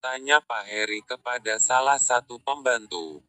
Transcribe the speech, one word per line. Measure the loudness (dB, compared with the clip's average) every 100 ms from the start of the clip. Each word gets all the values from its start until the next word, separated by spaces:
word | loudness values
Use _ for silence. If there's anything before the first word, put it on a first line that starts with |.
tanya | -6 -8 2 2
Pak | _ -8 -6
Heri | -4 -2 -4 -8
kepada | -10 -6 -6 -4 0
salah | 2 4 4 2
satu | 4 2 0 -10
pembantu | -6 -2 0 0 -2 -8 -8 -12